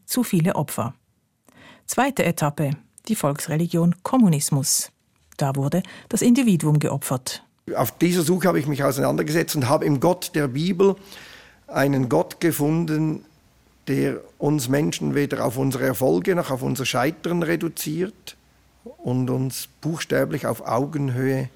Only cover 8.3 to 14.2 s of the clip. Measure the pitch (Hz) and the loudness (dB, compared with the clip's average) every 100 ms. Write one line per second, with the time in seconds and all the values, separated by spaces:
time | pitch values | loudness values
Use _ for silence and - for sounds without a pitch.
8.3 | 180 185 170 143 135 139 135 135 147 160 | 2 2 2 0 0 0 2 0 0 0
9.3 | 160 - 156 120 151 160 139 165 180 - | 0 0 0 2 2 2 2 2 0 -2
10.3 | 160 143 127 175 180 196 190 - - - | -2 -2 -2 -2 2 2 2 -8 -20 -20
11.3 | - - _ - - 139 135 127 151 185 | -20 -20 _ -8 0 2 2 2 0 0
12.3 | - 170 147 147 160 170 156 156 156 - | -2 -2 0 0 0 0 0 -2 -4 -10
13.3 | _ _ _ _ _ - 135 139 117 | _ _ _ _ _ -4 -2 0 -4